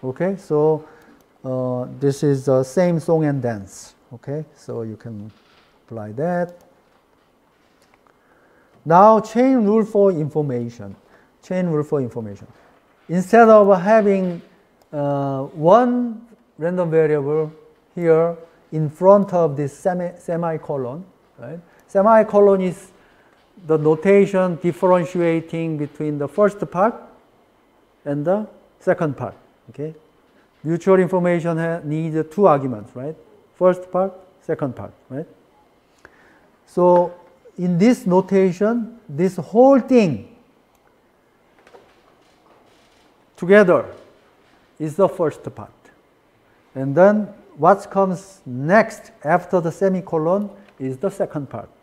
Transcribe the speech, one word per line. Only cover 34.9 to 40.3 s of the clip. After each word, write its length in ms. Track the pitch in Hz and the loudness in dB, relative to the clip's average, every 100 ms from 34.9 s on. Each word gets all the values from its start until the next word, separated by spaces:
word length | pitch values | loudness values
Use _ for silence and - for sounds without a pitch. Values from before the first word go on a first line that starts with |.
| - _ | -20 _
right? 180 | 131 165 _ _ _ _ _ _ _ - _ _ _ _ _ _ | -14 -14 _ _ _ _ _ _ _ -20 _ _ _ _ _ _
So 480 | - 180 175 175 - _ _ - - | 0 4 4 2 -6 _ _ -20 -8
in 220 | 180 170 | -4 2
this 280 | 214 254 - | 2 2 2
notation, 920 | 180 190 196 190 170 208 240 214 - _ | 0 2 0 0 0 -2 -2 -6 -14 _
this 280 | 143 185 185 | -4 -4 -4
whole 420 | 147 214 262 277 | -4 4 6 4
thing 560 | 262 254 196 110 - | 4 2 2 -2 -12